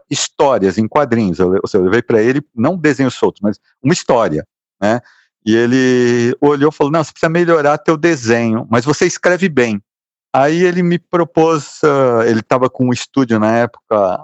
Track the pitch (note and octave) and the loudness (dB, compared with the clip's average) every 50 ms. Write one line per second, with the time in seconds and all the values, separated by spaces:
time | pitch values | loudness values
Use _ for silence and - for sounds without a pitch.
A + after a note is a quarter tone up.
0 | _ _ C#3+ - - - _ - D3+ C#3 B2 G2+ F#2+ F#2+ F2 G#2+ A2 - - D3 | _ _ -8 -8 -8 -8 _ 0 0 2 2 2 0 0 0 -2 -4 -2 0 -2
1 | C#3+ A#2+ A#2 A#2 G#2+ F2+ E2 F2+ F#2 F2+ F#2 F#2+ - - - F#2+ F2+ F2+ G#2 A#2+ | 0 0 0 0 0 -2 0 0 0 0 0 -2 -2 -2 0 0 0 2 0 0
2 | - - A#2+ G#2+ A2 B2 C3 D3 - _ _ A#2 A#2+ D#3 F#3+ F3 D3+ D3+ C3 - | 0 0 0 2 2 2 0 -2 -6 _ _ -4 -2 -2 -2 0 -2 -2 0 0
3 | C3+ B2 - - - - - _ G2 G#2 G2+ - _ _ _ _ - C#3 F3+ - | -2 -2 -2 -2 -2 -2 -2 _ -4 -4 -4 -6 _ _ _ _ -2 -2 -2 -2
4 | - - C3+ A#2 G#2+ F2 D2+ D#2 - - _ _ _ _ _ _ F#2+ G#2+ A#2 A#2+ | 0 0 0 0 0 0 -2 -6 -8 -10 _ _ _ _ _ _ -2 -2 -2 -4
5 | - _ _ _ _ _ _ _ _ G#2+ A2 A#2 A#2+ A#2+ B2+ C3 C3 B2+ B2+ B2 | -6 _ _ _ _ _ _ _ _ 0 2 2 2 2 2 2 2 2 2 2
6 | B2 A#2+ A#2+ A#2+ A#2 B2 - - C#3+ C#3+ D3 C#3 C#3+ D#3 - - D3+ C#3 D#3+ E3 | 2 2 0 0 0 -2 -2 0 0 0 2 2 0 0 0 0 -2 0 0 -2
7 | C#3+ - - - E3+ D#3+ D#3+ F3 F3 E3+ E3+ D#3 C#3+ C#3+ D3+ D3+ - E3+ D#3+ D3+ | -4 -4 -6 -4 -4 -2 0 0 2 2 2 2 2 0 -2 0 -2 -2 -2 0
8 | E3 E3+ E3 C3 A#2 A2 A#2 A#2 A#2 A2+ A2 A#2+ C3+ - A2+ A#2+ A#2 D3 D3 - | 0 0 0 0 0 0 0 0 0 0 -2 -4 -2 -2 -2 -2 0 -2 -2 0
9 | - F3 - - - F3 F3+ E3 G3 F3+ C#3 B2+ A#2+ A2+ G#2 G2+ - _ _ _ | -2 -2 -2 -2 -2 -2 0 0 -2 -2 0 0 0 0 -2 -6 -10 _ _ _
10 | _ _ _ _ _ _ - B2+ C#3 D3+ D#3+ F3 F#3 F3 F3 F3+ F3 E3+ F3 E3+ | _ _ _ _ _ _ -2 0 0 2 2 0 0 0 0 0 0 0 -2 -2
11 | - _ F3+ F3 E3 - _ E3 D#3+ E3 D#3+ D3 C#3 - - - D#3 D3+ C#3 C#3 | -4 _ -2 -2 -2 0 _ 2 2 2 2 -2 -4 -10 -6 -2 0 2 2 2
12 | C3+ B2 A#2 A2+ A2+ A#2 A2+ A2+ - - C3+ B2 C3 B2 - - B2+ B2 B2 - | 2 2 2 2 2 2 0 -2 0 -2 0 0 0 -2 0 -2 -2 -2 -2 -4
13 | - - _ C#3 C3 A#2 A2+ G#2+ G#2+ A2 A2+ A#2 A#2+ A2+ - - _ _ A2 G#2 | -6 -4 _ -2 0 0 0 0 0 0 0 0 -2 -2 -6 -14 _ _ 0 0
14 | G2 F#2 F#2 - | 0 0 -2 -4